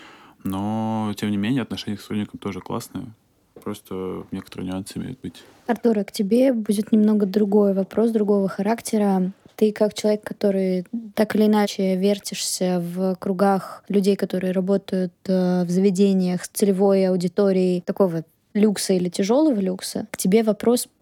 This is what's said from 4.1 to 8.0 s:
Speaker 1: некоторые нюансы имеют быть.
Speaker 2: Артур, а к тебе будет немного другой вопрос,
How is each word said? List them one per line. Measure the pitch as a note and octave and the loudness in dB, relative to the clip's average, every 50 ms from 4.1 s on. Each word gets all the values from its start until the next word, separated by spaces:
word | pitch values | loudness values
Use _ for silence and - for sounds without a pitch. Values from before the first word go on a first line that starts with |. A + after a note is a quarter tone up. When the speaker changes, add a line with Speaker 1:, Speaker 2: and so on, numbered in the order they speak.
| F2+ E2 D#2+ - | -8 -10 -10 -10
Speaker 1:
некоторые | - F#2+ F#2+ - - G2 F#2 F#2 | -12 -12 -12 -12 -12 -10 -8 -8
нюансы | F#2 F#2+ G2 - - F2+ | -6 -8 -8 -8 -10 -10
имеют | F2+ F#2+ - - | -10 -10 -10 -12
быть. | - - - - - - - _ _ | -12 -14 -14 -16 -20 -20 -20 _ _
Speaker 2:
Артур, | - A#3 - - A#3+ A3 G#3 | -6 -4 -2 0 0 0 0
а | G3 | -2
к | - - | -4 -4
тебе | - G#3+ F#3 A3+ B3 B3+ C#4 B3 | -6 -2 0 2 2 4 4 2
будет | A3+ G#3 - G3+ G3+ G#3 - | 0 0 -2 -2 -2 0 2
немного | - G#3+ G#3+ G#3+ G#3+ G#3 G#3 | 2 4 4 4 4 2 2
другой | F#3+ F#3 G#3+ G#3+ G3 G3+ G#3+ G3+ G3+ F#3+ | 0 2 0 0 2 4 4 4 4 2
вопрос, | F#3+ F#3+ - - G3+ | 0 -2 -2 0 0